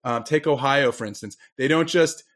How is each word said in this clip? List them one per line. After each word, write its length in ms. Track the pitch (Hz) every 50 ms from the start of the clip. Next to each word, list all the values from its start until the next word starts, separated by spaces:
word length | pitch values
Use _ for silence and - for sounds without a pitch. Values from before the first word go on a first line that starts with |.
| -
Um, 200 | 127 120 117 113
take 220 | - 156 151 147
Ohio, 460 | 156 147 127 135 135 139 143 139 123
for 140 | 117 - 117
instance. 300 | 107 101 - - 104 - - - _ _ -
They 100 | - 147
don't 220 | 156 160 165 160
just, 340 | - 175 160 147 - - - _ _